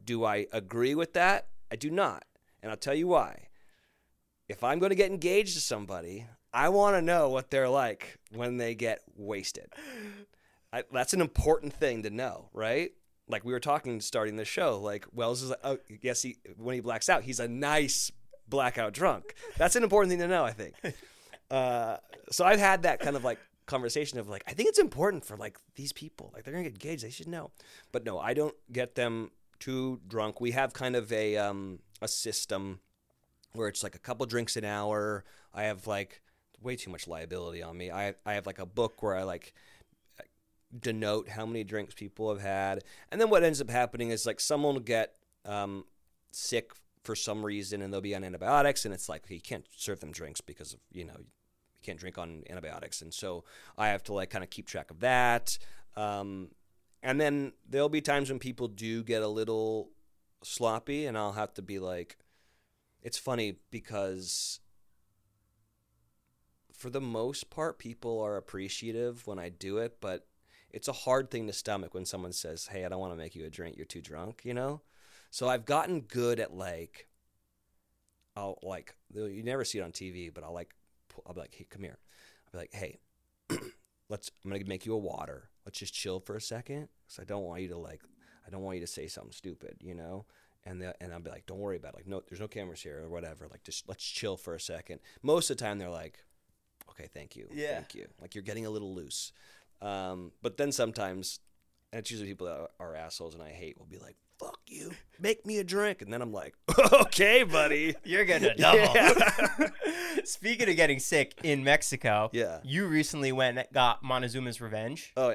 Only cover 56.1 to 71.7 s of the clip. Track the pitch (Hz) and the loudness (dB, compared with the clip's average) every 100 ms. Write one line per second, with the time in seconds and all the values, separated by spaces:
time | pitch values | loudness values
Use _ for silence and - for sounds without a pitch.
56.1 | 101 101 98 90 - - _ _ _ 127 | -4 -6 -8 -12 -16 -20 _ _ _ -2
57.1 | 139 151 143 139 - - 139 147 156 147 | 2 4 2 -2 -8 -4 2 2 2 2
58.1 | 143 135 131 131 123 120 101 113 113 113 | 2 0 -4 -6 -4 -6 -4 -4 -4 0
59.1 | 113 107 107 110 110 110 110 - - _ | 0 2 0 0 0 2 0 -4 -12 _
60.1 | _ _ _ - - 117 113 - 143 147 | _ _ _ -10 0 0 0 -2 -4 -2
61.1 | 110 104 104 104 - 92 98 92 90 87 | -2 -2 -2 -4 -6 -8 -6 -4 -6 -8
62.1 | - _ _ _ _ _ _ _ _ 117 | -14 _ _ _ _ _ _ _ _ -10
63.1 | - - 120 107 92 _ 117 - 107 98 | -8 -4 -2 -2 -4 _ -14 -8 -4 -2
64.1 | 92 92 - - - _ _ _ _ _ | -4 -6 -6 -6 -8 _ _ _ _ _
65.1 | _ _ _ _ _ _ _ _ _ _ | _ _ _ _ _ _ _ _ _ _
66.1 | _ _ _ _ _ _ - 127 135 131 | _ _ _ _ _ _ -14 -6 -6 -4
67.1 | 110 120 143 - - 160 - 113 117 120 | -2 -2 -4 -10 -4 -4 -4 -12 -10 -6
68.1 | 113 107 101 - 98 95 - 113 113 120 | -2 -2 -4 -6 -8 -8 -6 -6 -4 -4
69.1 | 120 107 95 87 85 95 104 117 - 101 | -4 -10 -8 -8 -10 -6 -4 -4 -6 -8
70.1 | 92 _ _ _ _ _ - - 127 - | -8 _ _ _ _ _ -8 -6 -4 2
71.1 | 131 131 120 107 - - | 2 2 -6 -6 -6 -4